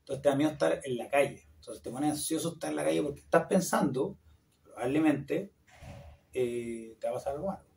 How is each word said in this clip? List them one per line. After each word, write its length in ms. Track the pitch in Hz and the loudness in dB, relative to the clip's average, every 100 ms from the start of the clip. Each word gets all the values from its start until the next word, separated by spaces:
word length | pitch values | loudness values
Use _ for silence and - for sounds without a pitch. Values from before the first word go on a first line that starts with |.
Entonces 200 | - 139 | -6 2
te 80 | 147 | 2
da 60 | |
miedo 160 | 135 151 | 4 2
estar 300 | 151 110 - | 2 0 0
en 140 | 135 120 | -4 -6
la 120 | - | 0
calle. 400 | 143 139 - - | 2 2 0 -18
Entonces 260 | - - 110 | -20 -16 -12
te 120 | - | -10
pone 180 | 131 151 | -2 0
ansioso 440 | 147 - 160 170 | 0 -2 -2 -2
estar 160 | 170 156 | -4 -6
en 40 | |
la 100 | 147 | -2
calle 200 | 151 160 | 0 0
porque 160 | 151 143 | 0 -6
estás 260 | - 170 165 | 2 2 4
pensando, 720 | 190 175 - 151 127 185 - - - _ _ | 2 4 2 2 2 -2 -4 -20 -20 _ _
probablemente, 920 | - - 127 147 156 139 143 156 202 _ _ - - - - - _ | -20 -6 0 4 4 2 0 -4 -4 _ _ -20 -18 -18 -18 -20 _
eh, 640 | 131 123 120 117 113 113 - | -2 0 0 -4 -6 -10 -6
te 80 | 117 | -4
va 60 | |
a 20 | |
pasar 200 | 123 135 | -2 -4
algo 120 | 143 190 | -4 -4
malo. 180 | 190 - | -6 -12